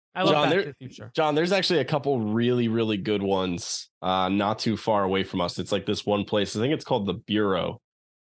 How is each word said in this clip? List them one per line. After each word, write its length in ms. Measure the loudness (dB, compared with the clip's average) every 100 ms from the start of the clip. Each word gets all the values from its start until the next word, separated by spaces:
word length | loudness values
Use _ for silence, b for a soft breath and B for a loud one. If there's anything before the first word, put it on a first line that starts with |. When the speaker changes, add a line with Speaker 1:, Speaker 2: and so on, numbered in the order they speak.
| _ -2
Speaker 1:
I 80 |
love 100 | 2
Speaker 2:
John, 100 | 4 4
Speaker 1:
Back 60 |
Speaker 2:
there, 100 | 2
Speaker 1:
to 40 | -2
the 40 | -8
Future. 360 | -18 -16 -8 0
Speaker 2:
John, 200 | 2 2
there's 160 | 2
actually 280 | 2 2 2
a 60 | 2
couple 340 | 0 0 0
really, 480 | 2 2 2 2 2
really 300 | 2 0 0
good 240 | 0 0
ones, 680 | 2 2 0 -2 -4 -6 -8 -8
uh, 260 | -2 0 2
not 280 | 2 2 0
too 180 | -2 -2
far 280 | 0 0
away 200 | 2 0
from 160 | -2 -2
us. 200 | -2 -4
It's, 120 | -4
like, 140 | -4 -2
this 180 | -4 0
one 200 | -2 0
place. 300 | -2 -2 -2
I 40 |
think 140 | -2
it's 100 | -2
called 220 | -2 -2 -2
the 80 |
Bureau. 680 | -6 -2 0 2 0 -2 -8 _ _ _ _